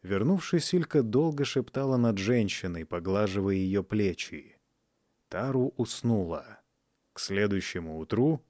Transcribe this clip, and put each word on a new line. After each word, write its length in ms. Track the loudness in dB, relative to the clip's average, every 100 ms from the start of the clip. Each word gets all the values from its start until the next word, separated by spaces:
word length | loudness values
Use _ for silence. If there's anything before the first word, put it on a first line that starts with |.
Вернувшись, 680 | -2 0 2 0 2 -2 2
Илька 300 | 0 2 2
долго 400 | 4 2 2 0 -2
шептала 520 | -2 -2 -2 0 2
над 200 | 2 2
женщиной, 680 | 2 2 2 -2 -6 -6 -6
поглаживая 680 | -6 0 0 0 0 0 2
её 280 | 2 0
плечи. 720 | 0 0 0 -2 -8 -12 -18 _ _ _ _ _ _ _ _
Тару 460 | -6 -2 0 -2 -2
уснула. 840 | -4 -2 0 0 0 -6 -10 -20 _ _ _ _ _
К 60 | -12
следующему 800 | -4 0 2 0 -2 -8 -8 -10
утру 420 | -2 2 2 2 _